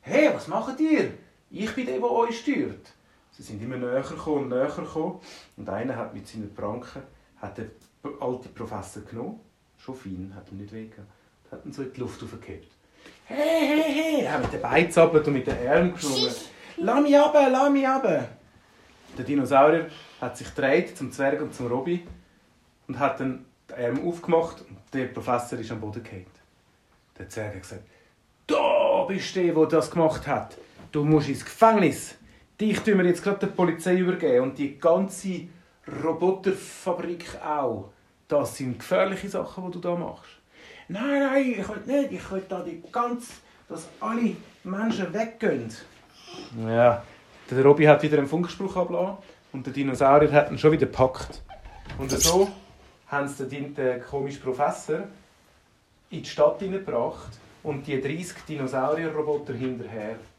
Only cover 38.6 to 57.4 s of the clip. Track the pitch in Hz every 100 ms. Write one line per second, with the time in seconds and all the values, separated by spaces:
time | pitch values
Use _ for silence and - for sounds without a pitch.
38.6 | 131 120 - 185 190 190 196 185 - -
39.6 | 180 180 175 175 - - - - _ _
40.6 | - - - 185 277 277 277 277 254 208
41.6 | 196 202 - 285 262 180 - 190 - 180
42.6 | 170 165 - 240 240 240 - - _ _
43.6 | _ 156 - - 214 233 226 - - _
44.6 | 185 196 226 - 180 190 226 - 214 131
45.6 | 113 - - - _ _ - - - 113
46.6 | 113 117 120 117 - - _ - - 127
47.6 | 135 147 151 147 147 147 139 160 170 -
48.6 | 190 180 170 175 185 196 - - _ 135
49.6 | 127 127 139 123 135 143 151 147 147 147
50.6 | 156 156 135 - 110 - - - - -
51.6 | - - - - - 139 160 180 196 -
52.6 | - - - _ _ 143 139 - 127 143
53.6 | 143 - 127 123 - 143 135 - 127 127
54.6 | 147 - - 160 196 - _ _ _ _
55.6 | _ _ _ _ _ 160 - - 147 -
56.6 | 190 190 - - 151 - - -